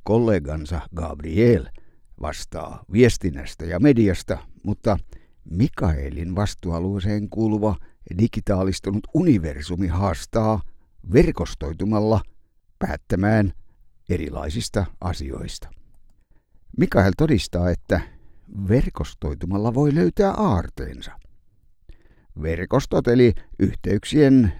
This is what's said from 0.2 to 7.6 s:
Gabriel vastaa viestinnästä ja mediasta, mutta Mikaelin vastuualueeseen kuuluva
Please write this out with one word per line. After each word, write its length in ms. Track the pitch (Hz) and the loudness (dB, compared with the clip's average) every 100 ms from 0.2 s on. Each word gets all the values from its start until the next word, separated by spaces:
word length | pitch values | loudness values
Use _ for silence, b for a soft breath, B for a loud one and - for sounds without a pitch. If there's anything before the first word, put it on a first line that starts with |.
| 113 95 71 78 76 85 - 85 | 2 0 -2 -8 -6 -8 -8 -10
Gabriel 720 | 80 73 80 82 120 92 - b b b - - | -10 -10 -4 2 4 4 0 b b b -20 -12
vastaa 640 | 73 - - 80 78 85 - | -10 -10 -12 -10 -12 -14 -4
viestinnästä 720 | 104 120 - 90 69 - - | 4 4 4 -4 -6 -12 -10
ja 160 | 82 87 | -6 4
mediasta, 580 | 147 117 104 87 - 95 - - | 4 6 4 0 -4 -8 -8 -10
mutta 360 | - 104 113 98 - b b b - | -6 -2 0 -2 -4 b b b -8
Mikaelin 840 | 85 120 - 90 73 69 71 85 90 | -2 -2 0 -2 -2 -4 -8 -6 -2
vastuualueeseen 920 | 104 - 90 82 92 101 101 104 104 | -4 -4 -6 -4 -2 -2 -2 -2 -4
kuuluva 460 | - 110 107 | -2 0 2